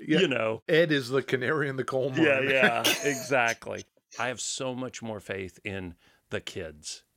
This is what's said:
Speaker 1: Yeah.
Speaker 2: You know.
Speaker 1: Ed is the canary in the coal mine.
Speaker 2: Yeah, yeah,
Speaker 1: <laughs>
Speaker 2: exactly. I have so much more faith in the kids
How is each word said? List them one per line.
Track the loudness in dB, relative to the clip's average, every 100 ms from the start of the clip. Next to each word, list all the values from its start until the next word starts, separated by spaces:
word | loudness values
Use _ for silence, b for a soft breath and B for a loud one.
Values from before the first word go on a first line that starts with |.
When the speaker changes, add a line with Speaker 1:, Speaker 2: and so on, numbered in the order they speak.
| 0
Speaker 1:
Yeah. | 2
Speaker 2:
You | 2
know. | 2 0 -2 2
Speaker 1:
Ed | 4 4
is | 2 2
the | 0
canary | 2 0 2 0 -2
in | -4
the | -2
coal | -2 0
mine. | 2
Speaker 2:
Yeah, | 4 4
yeah, | 2 4 4 4
Speaker 1:
<laughs> | 2 0 0
Speaker 2:
exactly. | -2 0 2 2 0 -6 -10 -10 _ _ -6
I | -4
have | -4
so | -8 -6 -6 -4
much | -8 -8
more | -8 -8
faith | -6 -6 -6 -8
in | -8 -6 -8 -12 b b _
the | -8
kids | -8 -10 -10 -12 -14 -14 _